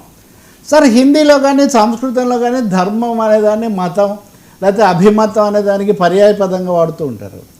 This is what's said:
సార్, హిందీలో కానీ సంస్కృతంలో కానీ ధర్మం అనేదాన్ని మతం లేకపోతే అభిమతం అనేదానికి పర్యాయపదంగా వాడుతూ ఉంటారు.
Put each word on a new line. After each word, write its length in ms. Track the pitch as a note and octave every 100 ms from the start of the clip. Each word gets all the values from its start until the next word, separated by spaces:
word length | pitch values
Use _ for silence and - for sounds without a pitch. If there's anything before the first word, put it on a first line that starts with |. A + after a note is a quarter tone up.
| - _ _ _ - _ -
సార్, 120 | D4
హిందీలో 560 | C#4+ A3+ C4+ D4+ D4+ C#4+
కానీ 300 | C4+ C4+ C#4
సంస్కృతంలో 720 | A#3 G#3+ A3+ C4 B3 B3 B3
కానీ 220 | A#3+ B3+
ధర్మం 580 | A3 F#3 F#3 A3 A#3 A3+
అనేదాన్ని 480 | A3 G#3+ G#3+ G#3+ A#3
మతం 500 | F#3+ F3 G3 G3+ G#3 - _ _ -
లేకపోతే 200 | F#3+ G3+
అభిమతం 600 | G3 F3 G3+ G#3+ G#3+ G#3+
అనేదానికి 480 | G#3 G#3 G3+ G3 G3+
పర్యాయపదంగా 800 | F#3+ F3 F#3+ G#3 G3+ F#3+ F#3 F3+
వాడుతూ 340 | F3 E3 D#3+ D3
ఉంటారు. 340 | G#2+ G2 G2 -